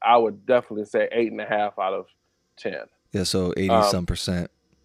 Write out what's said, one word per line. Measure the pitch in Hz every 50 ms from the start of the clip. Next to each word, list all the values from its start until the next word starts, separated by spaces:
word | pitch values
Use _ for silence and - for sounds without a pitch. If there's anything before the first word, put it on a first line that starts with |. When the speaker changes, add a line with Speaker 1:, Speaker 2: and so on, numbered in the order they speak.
Speaker 1:
I | - 110 120
would | 120 117 110 101 101 98
definitely | - 127 120 120 - 110 104 104
say | - - 113 107 -
eight | - 117 117 110 107
and | 107
a | 107
half | 107 110 104 104 104 - -
out | 98 92
of | 95 95 92 - _ _ _ _ _ _ _ _ _
ten. | - - 110 87 67 53 - _ _ _ _
Speaker 2:
Yeah, | - 104 92
so | - - 95 92 90 - -
eighty | 95 95
Speaker 1:
Um, | 101 110 107 101
Speaker 2:
some | - 92 87
percent. | - 90 90 - - 92 87 87 - - _ _ _ _ _ _